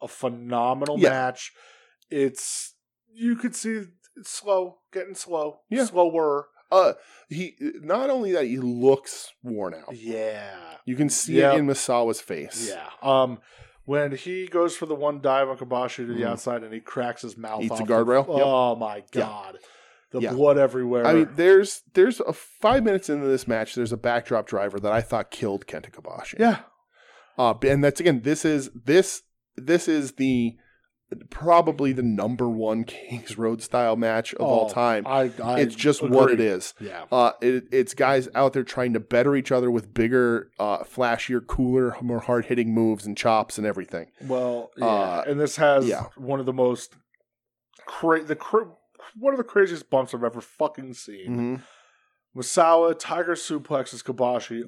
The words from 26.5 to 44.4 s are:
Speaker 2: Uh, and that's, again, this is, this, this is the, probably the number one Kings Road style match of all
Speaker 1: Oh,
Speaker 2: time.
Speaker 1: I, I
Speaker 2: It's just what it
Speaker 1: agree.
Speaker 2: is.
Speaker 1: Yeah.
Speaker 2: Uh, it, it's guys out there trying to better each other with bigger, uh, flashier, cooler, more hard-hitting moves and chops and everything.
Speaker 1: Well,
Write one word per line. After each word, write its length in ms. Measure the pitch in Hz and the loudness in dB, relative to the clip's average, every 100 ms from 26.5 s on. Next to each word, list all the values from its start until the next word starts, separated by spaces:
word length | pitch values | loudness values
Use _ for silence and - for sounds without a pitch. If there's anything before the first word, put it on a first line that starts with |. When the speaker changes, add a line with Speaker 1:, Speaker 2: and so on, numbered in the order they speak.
| 202 - _ _ _ _ - _ - | 2 -6 _ _ _ _ -20 _ 0
Speaker 2:
Uh, 160 | 123 110 | 2 2
and 200 | 139 139 | 2 4
that's, 160 | 143 139 | 4 4
again, 220 | 170 135 | 2 2
this 240 | 120 151 170 | 0 0 0
is, 240 | 147 131 | 0 -2
this, 500 | 123 117 170 185 - _ _ _ - | -8 2 4 4 -2 _ _ _ -10
this 300 | 127 175 175 | 0 2 2
is 260 | 156 135 | 0 -2
the, 440 | - 135 123 117 113 _ _ _ _ - - - | -2 0 2 0 -4 _ _ _ _ -16 -16 -14
probably 640 | - 160 170 165 143 143 | -4 4 6 6 2 0
the 80 | 127 | 0
number 460 | 123 104 104 120 120 | 0 0 -2 -2 -2
one 340 | 110 110 110 | 0 -2 -2
Kings 540 | 113 - - 120 - - | -4 -10 -12 -14 -12 -4
Road 240 | 113 113 | -2 -4
style 340 | - 123 117 113 | -4 0 0 2
match 380 | 113 113 113 - | 0 -2 -4 -4
of 60 | |
all 240 | 117 117 110 | 0 2 2
Speaker 1:
Oh, 40 | |
Speaker 2:
time. 320 | 120 120 110 104 | 2 2 2 0
Speaker 1:
I, 260 | 135 131 113 | 0 0 -2
I 160 | 117 127 | -2 0
Speaker 2:
It's 160 | 127 113 | 0 2
just 260 | 143 143 | 0 2
what 280 | 143 127 - | 4 6 6
it 40 | 120 | 6
Speaker 1:
agree. 120 | 110 | 2
Speaker 2:
is. 260 | 92 - - | 0 -6 -14
Speaker 1:
Yeah. 260 | 101 85 - | -14 -12 -2
Speaker 2:
Uh, 200 | 127 120 - | 4 4 4
it, 240 | 120 127 120 | 0 0 0
it's 220 | 131 123 | 0 0
guys 340 | - 135 139 127 | 2 2 2 0
out 200 | 120 135 | 2 2
there 100 | 135 | 2
trying 300 | 120 - 127 | -4 -2 -2
to 60 | 113 | -2
better 360 | 104 120 139 139 | 0 2 4 2
each 160 | 123 | 2
other 180 | 127 123 | 2 2
with 240 | 117 104 | 0 -2
bigger, 560 | 110 113 127 120 117 - - | 0 2 4 4 2 -4 -4
uh, 200 | 104 98 | -2 -2
flashier, 640 | - - 123 117 - 123 120 | -4 -2 0 0 -2 -4 -2
cooler, 500 | - 127 127 123 117 | -2 2 2 0 -2
more 180 | 123 117 | -6 -4
hard-hitting 520 | - 120 113 120 113 | 0 0 0 0 0
moves 320 | 113 113 107 104 | 2 2 0 -6
and 100 | 101 | -2
chops 400 | 120 110 104 - | 2 2 0 -4
and 100 | 107 | -4
everything. 440 | 98 92 87 82 _ 135 | -4 -8 -10 -12 _ -4
Speaker 1:
Well, 460 | 127 | -2